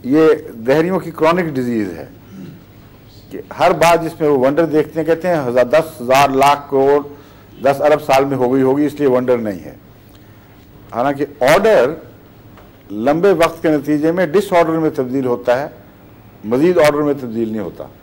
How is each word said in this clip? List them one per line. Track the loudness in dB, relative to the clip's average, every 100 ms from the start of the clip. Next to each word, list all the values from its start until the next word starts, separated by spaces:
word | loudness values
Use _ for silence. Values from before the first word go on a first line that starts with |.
| 0
ये | 4 4 2 -4 -8
दहरियों | 0 0 0 -4
की | -6
chronic | -2 0 0 -2
disease | -4 -4 -4 -4
है | -8 -16 -20 -20 -20 -20 -20 -20 -20 -20 -20 -20 -20 -18
कि | -18 -16
हर | -2 0
बार | 4 4 2
जिसमें | 0 -4 0
वो | 2
wonder | 2 0 0
देखते | 0 -2 -4
हैं, | -2
कहते | -2 -2
हैं, | -2
"हज़ार, | 0 0 2
दस | 2 0 -10
हज़ार | 0 2 2
लाख | 4 2 2 -2
करोड़, | 0 2 2 -2 -18 -20 -20 -20 -4
दस | -2 0
अरब | 2 0
साल | 2 0
में | 2 -2
हो | 0
गई | 0
होगी, | 0 0 -2
इसलिए | 0 0
wonder | 0 0 -2
नहीं | -2 -8
है।" | -14 -20 -20 -20 -20 -20 -20 -20 -20 -20 -20 -20 -10
हालांकि | -4 -4 -2 -8 0
order | 2 4 4 2 2 -4 -16 -20 -20 -20 -20 -20 -20 -20 -14
लंबे | -4 -2 2 2
वक्त | 2 0 0
के | -2
नतीजे | 0 0 -2 0
में | 0 0
disorder | 0 2 2 2 0
में | -2
तब्दील | -2 -4 -2 -2
होता | -2 0 -2
है, | -2 -14 -20 -20 -20 -20 -20 -16
मज़ीद | -4 0 2 4
order | 2 2
में | -2 -2
तब्दील | -6 -4 -4
नहीं | -4
होता। | -8 -10 -18 -18